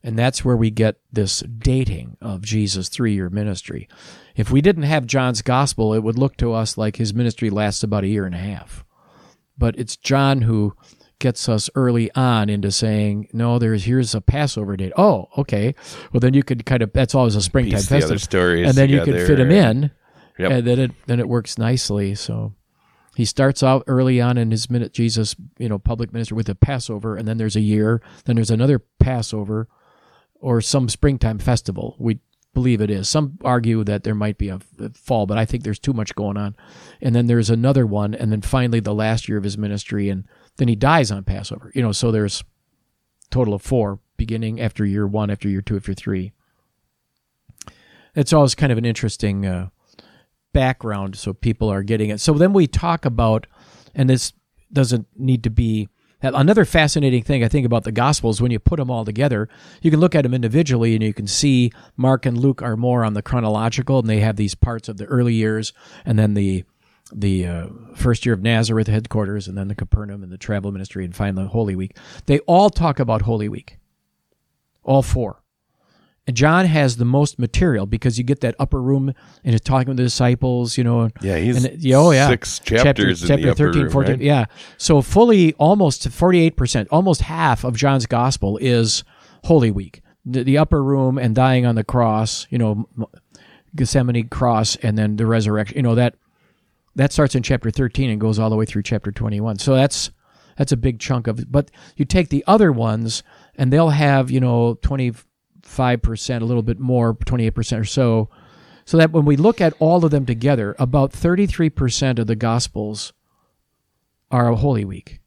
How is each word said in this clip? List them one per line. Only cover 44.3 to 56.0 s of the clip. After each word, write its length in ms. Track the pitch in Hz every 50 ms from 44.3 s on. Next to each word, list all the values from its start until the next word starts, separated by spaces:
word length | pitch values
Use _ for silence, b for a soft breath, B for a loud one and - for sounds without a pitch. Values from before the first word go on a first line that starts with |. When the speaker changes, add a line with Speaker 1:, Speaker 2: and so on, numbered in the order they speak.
| 113 110 113 110 113 113
Speaker 1:
after 240 | 117 107 - - 107
year 220 | 101 98 104 104
one, 240 | 98 101 107 107 101
after 180 | 101 101 - 101
year 140 | 98 95 101
two, 140 | - 104
after 180 | 98 - - 98
three. 360 | - - 104 101 92 92 98 _ _ _ _ _ _ _ _ _ _ _ _ _ _ _ _ _ _ _ _ _ _ _ _ _ _ - b b b b b b b b b b
It's 180 | 156 139 -
always 220 | 165 151 143 131 -
kind 160 | - 151 135
of 60 | 120
an 80 | 110 120
interesting, 600 | 117 110 - - 107 - - 110 104 98 98 98
uh, 220 | 95 92 90 95 95 _ b b b b b b b b b b b b _ _ _ -
background, 640 | 147 131 127 127 _ - 110 104 101 98 98 95
so 160 | - - 104 95
people 360 | _ - 117 113 _ 113 107
are 140 | 98 98 98
getting 280 | 101 113 107 107 107
it. 100 | 107 101
So 120 | - - 151
then 200 | 147 175 190 202
we 140 | 196 165
talk 360 | 131 - - - 165 165 165 -
about, 440 | 139 117 113 117 110 110 110 - b b b b b b b b b b
and 140 | 143 135 127
this 220 | 131 120 - - _ _ _ _ _ _ _ _
doesn't 360 | - 139 135 113 120 113 104 _ _
need 260 | - 143 131 127 120 110
to 60 | 120
be, 400 | 110 120 120 113 107 110 104 - _ _